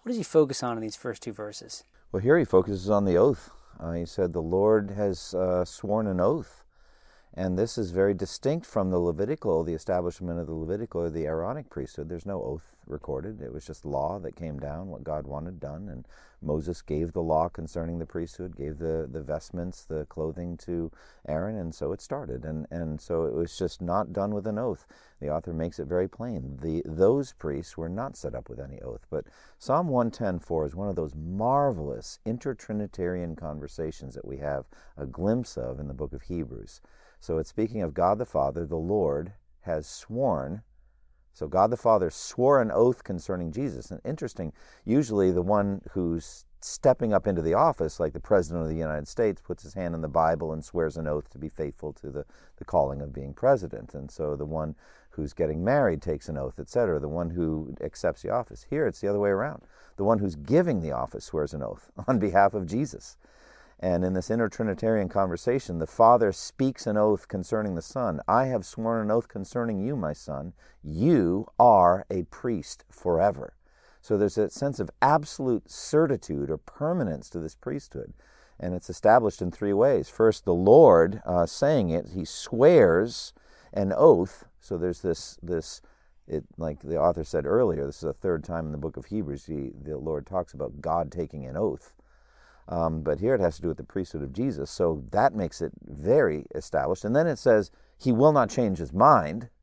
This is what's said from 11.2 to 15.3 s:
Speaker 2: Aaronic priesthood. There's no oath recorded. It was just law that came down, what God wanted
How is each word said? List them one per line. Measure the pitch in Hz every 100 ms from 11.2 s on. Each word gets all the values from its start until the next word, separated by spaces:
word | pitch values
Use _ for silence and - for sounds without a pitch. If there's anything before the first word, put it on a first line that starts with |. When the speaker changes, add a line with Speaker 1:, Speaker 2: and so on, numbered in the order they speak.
| 76
Speaker 2:
Aaronic | 80 90 143 127
priesthood. | - 65 - 78
There's | 85 95
no | 95
oath | 60 73 - _ -
recorded. | 76 - 67 92 107
It | 64
was | 71
just | - 78 78
law | 69 78 98
that | 85 -
came | 82 71
down, | 71 76 95
what | 78
God | 80 76
wanted | 69